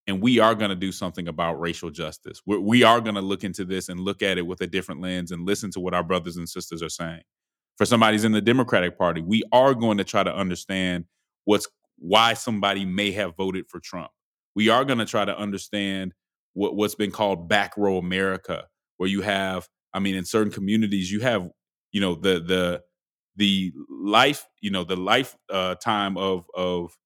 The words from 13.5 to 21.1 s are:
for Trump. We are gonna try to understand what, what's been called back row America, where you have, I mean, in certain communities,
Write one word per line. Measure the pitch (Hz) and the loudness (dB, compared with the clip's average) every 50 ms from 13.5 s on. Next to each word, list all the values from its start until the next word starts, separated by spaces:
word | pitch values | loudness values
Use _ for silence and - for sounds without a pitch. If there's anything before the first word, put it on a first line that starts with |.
| 92 95 - - | -4 -6 -8 -10
for | - 87 | -14 -16
Trump. | - - 95 87 76 - - _ _ _ _ _ _ _ _ | -14 -12 -12 -12 -12 -14 -18 _ _ _ _ _ _ _ _
We | 101 107 110 | 2 4 6
are | 113 127 135 | 6 6 4
gonna | 139 131 117 107 | 2 0 0 -2
try | - - 107 101 | 0 0 0 0
to | 98 - | -2 -2
understand | - 104 101 98 95 - - - 104 101 98 95 95 95 92 - _ _ _ _ _ _ _ _ | -4 -6 -6 -6 -8 -8 -6 -4 -4 -2 -2 -4 -4 -6 -10 -12 _ _ _ _ _ _ _ _
what, | 92 101 95 - | -2 -2 0 2
what's | 101 104 104 - | 0 0 0 0
been | - 107 98 | -2 -4 -4
called | - - 107 101 95 82 85 82 | 0 0 0 0 0 -2 0 0
back | 107 101 101 95 - | 2 2 2 0 -2
row | 104 101 98 95 | 0 0 0 0
America, | 92 90 90 92 95 98 95 95 90 - - 82 - - - _ _ _ _ _ | 0 -2 -2 -2 0 0 0 -2 -4 -6 -8 -8 -8 -10 -14 _ _ _ _ _
where | - 90 95 | -4 -2 -2
you | 98 101 | -2 0
have, | 95 104 98 98 98 95 92 90 - - _ _ _ _ - | 0 0 0 0 -2 -2 -4 -6 -8 -10 _ _ _ _ -6
I | 98 | -4
mean, | 98 98 95 | -2 -2 -2
in | 95 85 | -2 -4
certain | - - 107 107 101 - | 0 0 0 0 0 -2
communities, | 104 95 98 107 110 110 101 101 95 90 90 | -4 -2 0 0 2 2 2 0 -2 -2 -2